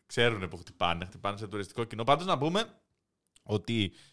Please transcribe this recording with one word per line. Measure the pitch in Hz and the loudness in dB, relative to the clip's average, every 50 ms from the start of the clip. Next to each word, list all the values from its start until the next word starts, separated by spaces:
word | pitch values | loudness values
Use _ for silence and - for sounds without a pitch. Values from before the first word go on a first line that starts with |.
| _ | _
ξέρουνε | - - 123 117 120 113 98 92 | -4 2 4 4 4 4 0 -4
που | 82 90 | -6 -8
χτυπάνε, | 85 - - - - 92 85 85 85 90 | -10 -14 -10 -4 0 2 2 2 0 -4
χτυπάνε | 92 - - - 101 101 | -10 -10 -6 -4 -4 -4
σε | 104 110 | -4 -8
τουριστικό | 92 107 101 95 - - 120 117 | -8 -6 -6 -6 -6 -4 -6 -6
κοινό. | 110 110 107 117 | -6 -4 -2 4
Πάντως | 139 147 156 180 | 4 4 4 4
να | 190 170 | 0 0
πούμε | 131 143 160 180 214 233 - - _ _ _ _ _ _ _ _ _ _ _ _ _ - | 0 2 0 0 0 -2 -2 -8 _ _ _ _ _ _ _ _ _ _ _ _ _ -6
ότι, | - 107 98 - 117 117 110 98 87 - - - - | -2 -2 -2 0 0 2 2 2 0 -2 -10 -20 -20